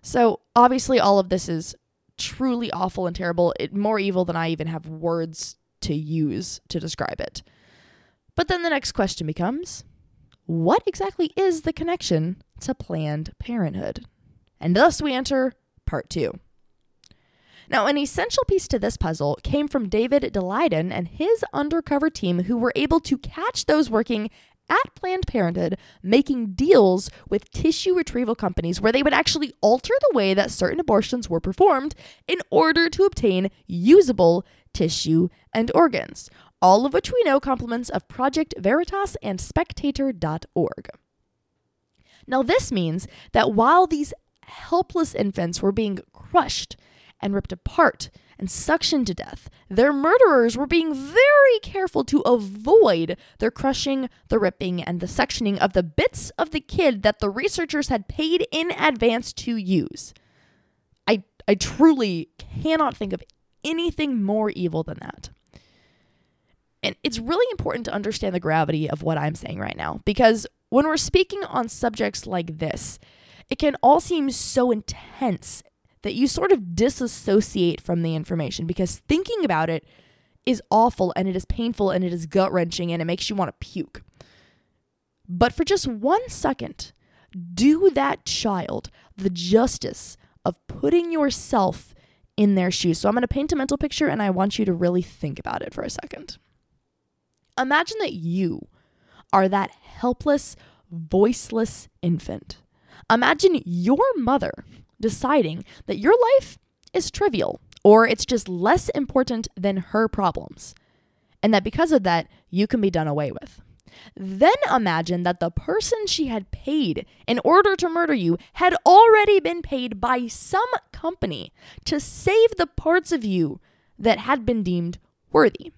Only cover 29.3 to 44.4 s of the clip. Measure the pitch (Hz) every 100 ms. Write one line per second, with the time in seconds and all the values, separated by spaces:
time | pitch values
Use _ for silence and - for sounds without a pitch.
29.3 | 320 285 - 208 254 - 508 587 294 196
30.3 | 190 - - 185 - - 214 214 247 214
31.3 | 170 185 190 392 277 285 - - - -
32.3 | 359 - - 320 320 330 - 392 - 226
33.3 | 185 196 _ _ 175 185 359 330 208 170
34.3 | 170 - _ _ - 156 156 - 160 175
35.3 | _ _ 220 233 - 330 196 - - -
36.3 | _ _ _ 180 196 269 269 - 508 415
37.3 | 269 277 262 240 233 247 - - - 262
38.3 | 277 311 - 185 277 349 392 403 - -
39.3 | 190 - - 349 - 285 269 269 202 160
40.3 | 160 - - 165 - - - _ _ _
41.3 | _ _ _ _ _ _ _ _ _ -
42.3 | 254 254 403 523 220 165 170 - - -
43.3 | 240 220 208 233 339 370 311 294 - _
44.3 | _